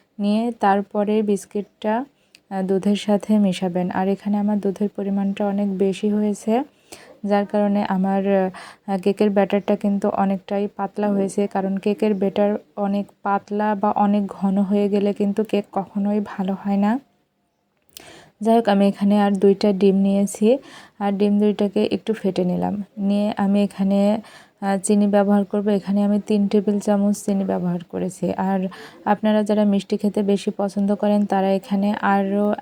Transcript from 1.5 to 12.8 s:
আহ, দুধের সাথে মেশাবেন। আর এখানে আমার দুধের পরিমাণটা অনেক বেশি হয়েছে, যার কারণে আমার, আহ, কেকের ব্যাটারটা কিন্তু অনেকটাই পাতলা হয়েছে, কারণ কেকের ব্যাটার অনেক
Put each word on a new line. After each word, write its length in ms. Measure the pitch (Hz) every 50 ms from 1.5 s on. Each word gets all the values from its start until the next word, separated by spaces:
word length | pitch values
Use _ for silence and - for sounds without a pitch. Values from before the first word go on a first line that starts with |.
| - 208 196 - _ - - 214 214 240 277 - _ _ _ _ _ _ _ -
আহ, 120 | 196 190
দুধের 340 | 190 185 196 190 185 202 208
সাথে 420 | 196 - 214 208 202 - - 214 214
মেশাবেন। 520 | 202 190 180 - 190 180 175 180 180 185
আর 180 | - 185 190 196
এখানে 300 | 196 190 - 208 202 208
আমার 220 | 202 208 214 202
দুধের 280 | 190 196 185 - 208 202
পরিমাণটা 580 | - - 196 196 196 202 196 196 196 - 208
অনেক 320 | 202 202 202 202 202 190 185
বেশি 300 | 196 196 180 - - 214
হয়েছে, 540 | 208 214 214 208 202 - - 220 220 247 302 - _ _ _ - - - - - - _ -
যার 200 | 196 202 202 202
কারণে 380 | 202 - 208 208 202 202 202 -
আমার, 380 | - 190 185 190 196 196 196 196
আহ, 720 | 202 196 190 185 185 185 - - - - - _ 208 196 185
কেকের 320 | 180 202 196 - 214 214
ব্যাটারটা 460 | 196 202 196 196 208 202 - - 208
কিন্তু 320 | 202 - 202 202 196 208 202
অনেকটাই 600 | - - 196 196 196 185 - - 202 202 208 202 -
পাতলা 320 | - 196 196 - 208 208 208
হয়েছে, 380 | 202 196 196 190 - 208 202
কারণ 300 | 202 - 196 190 190 196
কেকের 380 | 190 - 214 202 - 220 214 208
ব্যাটার 420 | 190 202 196 190 208 208 202 208 - - _ _
অনেক 300 | 208